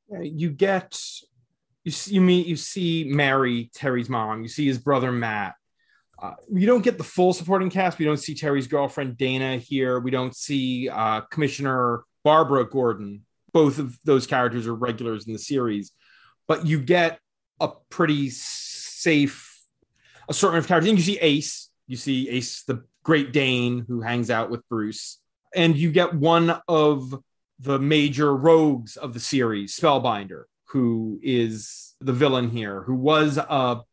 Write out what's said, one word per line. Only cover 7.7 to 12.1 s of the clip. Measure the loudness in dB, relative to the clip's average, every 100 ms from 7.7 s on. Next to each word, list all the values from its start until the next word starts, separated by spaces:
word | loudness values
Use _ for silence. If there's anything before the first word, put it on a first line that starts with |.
| 0 0 0
We | 0
don't | -2
see | -4 -6
Terry's | -2 -2 0
girlfriend, | -2 -2 -4 -8 -2
Dana, | -2 0 -2 -4
here. | -4 -2 0 0
We | 0
don't | -2 -2 -6
see, | -4 -2 -2 -4 -4
uh, | -2 -2 -2
Commissioner | -4 -2 -2 -2 -2 0 0 -2 -8